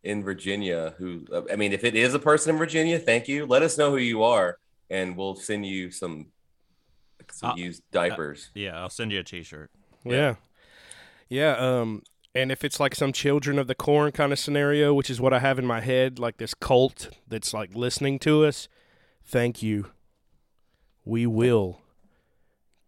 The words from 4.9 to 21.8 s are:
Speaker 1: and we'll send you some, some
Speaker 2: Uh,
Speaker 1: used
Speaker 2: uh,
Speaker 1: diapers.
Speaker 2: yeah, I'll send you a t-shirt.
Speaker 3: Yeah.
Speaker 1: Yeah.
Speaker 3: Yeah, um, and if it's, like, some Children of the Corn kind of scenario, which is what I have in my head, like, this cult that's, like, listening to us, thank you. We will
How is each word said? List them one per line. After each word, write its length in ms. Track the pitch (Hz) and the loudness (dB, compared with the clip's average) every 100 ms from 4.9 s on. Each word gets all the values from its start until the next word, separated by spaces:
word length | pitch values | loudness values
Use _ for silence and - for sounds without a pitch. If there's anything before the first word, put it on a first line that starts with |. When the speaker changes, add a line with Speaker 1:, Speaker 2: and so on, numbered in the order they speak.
Speaker 1:
and 260 | 95 92 90 | -4 -4 -4
we'll 200 | 95 95 | -8 -8
send 300 | - 104 98 | -6 -6 -4
you 260 | 95 90 | -6 -8
some, 340 | - 90 78 76 _ _ _ _ _ _ _ _ _ - | -8 -10 -10 -16 _ _ _ _ _ _ _ _ _ -20
some 220 | - 113 | -10 -8
Speaker 2:
Uh, 20 | |
Speaker 1:
used 280 | 123 90 85 _ | -6 -8 -12 _
Speaker 2:
uh, 60 | 90 87 | -2 0
Speaker 1:
diapers. 420 | 85 76 73 - | -2 -8 -10 -16
Speaker 2:
yeah, 220 | 101 101 82 | -12 -10 -10
I'll 80 | 90 | -12
send 220 | - 113 | -8 -6
you 80 | 101 | -6
a 40 | |
t-shirt. 460 | 85 90 80 76 76 _ _ _ | -8 -12 -16 -18 -20 _ _ _
Speaker 3:
Yeah. 80 | 123 | -4
Speaker 1:
Yeah. 220 | 123 147 113 _ _ _ - - - - _ - | 0 0 -2 _ _ _ -20 -20 -20 -20 _ -8
Speaker 3:
Yeah, 240 | 127 151 123 127 127 | 0 2 2 2 0
um, 220 | 113 107 - _ _ | 0 -6 -12 _ _
and 160 | 131 131 | -2 -2
if 120 | 131 | -2
it's, 140 | 147 - | -4 -2
like, 140 | 139 - | -2 0
some 160 | 139 | -2
Children 460 | 131 143 143 139 143 | 0 2 2 2 -2
of 80 | 127 | -2
the 60 | |
Corn 360 | 131 - 147 147 | -2 2 4 4
kind 200 | 143 143 | 2 0
of 60 | 139 | 0
scenario, 540 | - 143 143 147 147 | -2 0 2 4 4
which 160 | 143 135 | 4 2
is 100 | 120 | 0
what 120 | 127 | 2
I 60 | 131 | 4
have 200 | 135 131 | 2 2
in 60 | 123 | 0
my 140 | 117 | -2
head, 380 | 117 127 131 123 | 0 2 2 0
like, 200 | 120 - | -6 -6
this 160 | 113 | -10
cult 540 | - - 127 131 - - - - | -6 2 4 4 0 -16 -20 -12
that's, 260 | 113 - | -8 -6
like, 200 | 110 95 | -6 -6
listening 440 | 104 123 - 139 135 | -4 -4 -2 -2 0
to 240 | - 151 | 4 6
us, 240 | 151 - - _ _ _ _ _ | 4 2 -10 _ _ _ _ _
thank 380 | - 127 120 117 | -4 0 0 -2
you. 280 | 110 104 98 - _ _ _ _ _ _ _ _ _ _ | -4 -4 -6 -14 _ _ _ _ _ _ _ _ _ _
We 220 | - 117 120 | -6 -2 0
will 540 | 110 123 117 95 87 | 2 4 4 2 -6